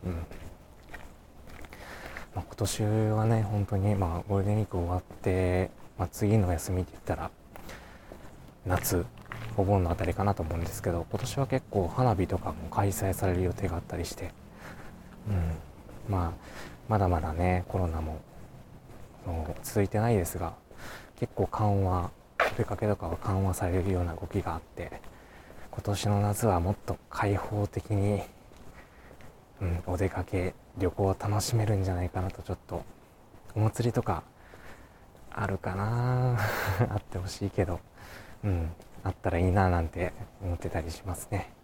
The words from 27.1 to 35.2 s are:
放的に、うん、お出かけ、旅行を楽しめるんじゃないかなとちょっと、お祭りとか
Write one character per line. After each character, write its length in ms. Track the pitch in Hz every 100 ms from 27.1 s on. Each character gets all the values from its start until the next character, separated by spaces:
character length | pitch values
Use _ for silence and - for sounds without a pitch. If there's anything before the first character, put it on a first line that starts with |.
| - 104 101
放 300 | - 104 101
的 260 | - -
に、 300 | 104 101 101 - - - - - - - - - - - - - -
う 40 |
ん、 180 | 90 85 -
お 100 | 90
出 120 | 95
か 160 | -
け、 300 | 90 95 90 - - -
旅 140 | 92
行 140 | -
を 120 | 101 95
楽 220 | 104 104
し 160 | - 117
め 80 |
る 120 | 107 101
ん 80 |
じ 60 | 95
ゃ 40 |
な 100 | 92
い 60 | 90
か 100 | -
な 100 | 92
と 120 | -
ち 80 | -
ょ 40 |
っ 40 | 92 -
と、 180 | 87 - - - - - - -
お 60 | -
祭 280 | 107 - 120
り 40 |
と 100 | 117
か 220 | 113 85 - - - - - - - - - -